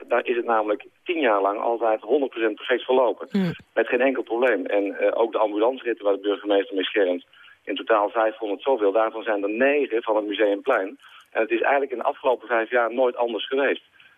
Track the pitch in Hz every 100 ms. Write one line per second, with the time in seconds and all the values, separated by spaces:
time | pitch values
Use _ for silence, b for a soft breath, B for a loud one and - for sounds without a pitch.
0 | - 117 - 120 117 110 107 104 - _
1 | - 165 127 101 98 104 117 117 113 110
2 | 104 147 131 117 113 104 - 120 - 127
3 | 120 - - 202 180 147 - - - 120
4 | 131 123 - 113 127 98 90 101 101 -
5 | 101 104 113 - 107 104 117 131 120 110
6 | 101 95 101 98 104 101 98 98 90 107
7 | 92 87 - B B B - 98 101 110
8 | 101 113 110 - 107 95 139 127 101 104
9 | 110 110 117 101 101 110 135 147 131 110
10 | 113 107 104 101 104 101 127 117 95 -
11 | B B B - 113 117 127 139 135 120
12 | 139 135 135 120 110 117 110 123 113 123
13 | 127 120 120 107 - 135 143 - - b
14 | b